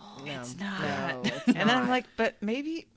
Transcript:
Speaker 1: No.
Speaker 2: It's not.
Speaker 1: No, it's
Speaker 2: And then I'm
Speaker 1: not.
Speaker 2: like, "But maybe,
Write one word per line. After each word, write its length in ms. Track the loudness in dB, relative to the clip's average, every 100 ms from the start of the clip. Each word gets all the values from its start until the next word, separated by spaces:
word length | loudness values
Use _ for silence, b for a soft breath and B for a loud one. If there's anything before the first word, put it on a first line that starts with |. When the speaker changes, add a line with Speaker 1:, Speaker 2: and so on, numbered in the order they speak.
| -18 -14
Speaker 1:
No. 160 | -10 -8
Speaker 2:
It's 180 | -8 -6
not. 220 | -6 -2
Speaker 1:
No, 400 | -2 0 -2 0
it's 220 | -2 0 0
Speaker 2:
And 100 | 2
then 140 | 4
I'm 140 | 6
Speaker 1:
not. 40 | 4
Speaker 2:
like, 160 | 2 0 0
"But 200 | 0 0
maybe, 460 | -2 -2 -2 -6 -10